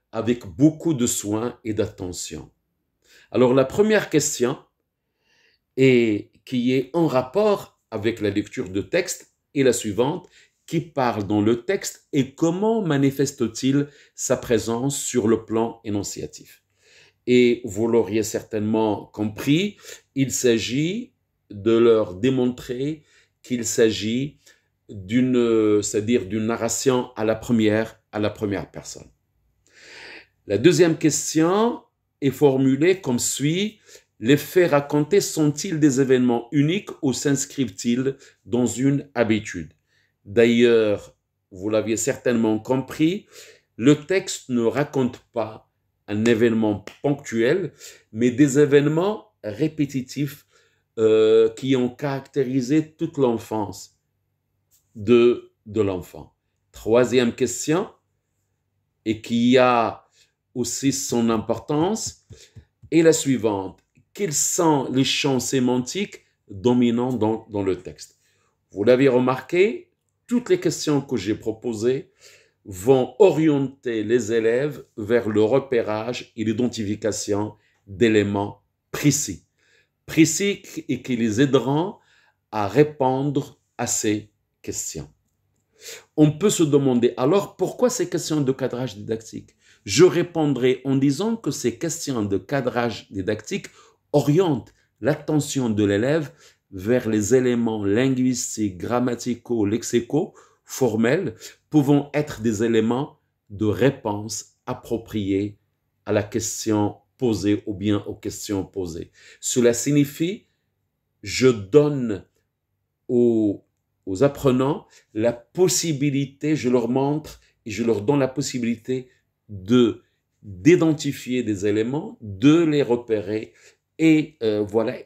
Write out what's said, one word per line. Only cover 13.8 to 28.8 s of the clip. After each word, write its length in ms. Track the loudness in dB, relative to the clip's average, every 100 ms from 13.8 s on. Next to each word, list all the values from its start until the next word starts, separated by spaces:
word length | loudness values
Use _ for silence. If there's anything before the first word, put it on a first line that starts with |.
| -2 -10 _ -8
sa 200 | -4 -2
présence 640 | 0 0 0 -4 -4 -6
sur 280 | -4 0 2
le 160 | 0
plan 360 | 0 -2 -2 -6
énonciatif ? 800 | -6 -6 -6 -10 -12 -14 -20 _ _ _ _ _ _ _ 2
Et 320 | 4 4 2
vous 220 | -4 -2 0
l'auriez 380 | 2 2 -2
certainement 800 | -2 -6 -6 -6 -2 0 0 -2 -6
compris, 680 | -6 -6 -4 0 0 -2 -8 -20 -20 _ -4
il 160 | -4
s'agit 800 | 0 2 2 0 -4 -4 -6 -10 _ _ _ -18
de 200 | -4 2
leur 460 | 4 6 4 2 -2
démontrer 880 | -2 0 -2 -4 -10 -8 -6 -8 _ _ _ _
qu'il 220 | -8 -6
s'agit 720 | -2 2 2 2 -4 -4 -6 -10 _ _ _ _ -18
d'une, 920 | -16 -2 0 2 2 4 4 4 2
c'est-à-dire 460 | 0 -2 0 0 0
d'une 200 | -4 -2
narration 640 | -2 -4 -2 0 0 -2
à 100 | -4
la 120 | -2 -2
première, 640 | 0 2 4 2 -2 -10 _
à 80 | -4
la 120 | -4
première 420 | -4 -4 -4 -8
personne. 360 | -14